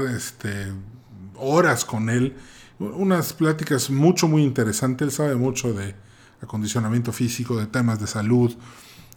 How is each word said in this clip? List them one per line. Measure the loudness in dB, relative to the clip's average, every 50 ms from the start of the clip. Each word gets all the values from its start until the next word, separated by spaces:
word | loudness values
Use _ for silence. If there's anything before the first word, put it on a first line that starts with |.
| -2 -2 -4
este, | -6 -8 -10 -12 -10 -8 -8 -6 -6 -8 -8 -10 -10 -12 -14 -18 -20 -20 -20 -20 -20 -18 -18 -12
horas | -6 -2 2 4 4 6 4 4 0 -2
con | -4 -4 -2 0 0
él. | 2 2 0 0 -2 -8 -20 -20 -20 -20 -20 -18 -12 -10
Unas | -8 -8 -4 -2 2 2 2 2 0 -2
pláticas | -2 0 0 2 2 0 0 0 0 0 0 0
mucho, | 2 4 6 6 6 6 4
muy | 4 4 4
interesantes. | 4 4 2 2 0 0 0 0 0 -2 0 0 -2
Él | -2
sabe | 0 0 0 0 0
mucho | 0 0 0 -2 -2 -2 -2
de | -2 -4 -6 -8 -10 -14 -18 -20 -20 -20 -20 -20 _ -20
acondicionamiento | -14 -8 -6 -4 -4 -2 -2 -2 0 0 0 0 0 -2
físico, | -2 -2 -2 -2 -2 -4 -4 -4 -2
de | -4 -4
temas | -2 -2 0 2 2 0 0
de | -4 -4
salud. | -4 -2 0 2 4 4 4 2 0 -4 -16 -20 -20 -20 -20 -20 -20 -20 -20 -20 -14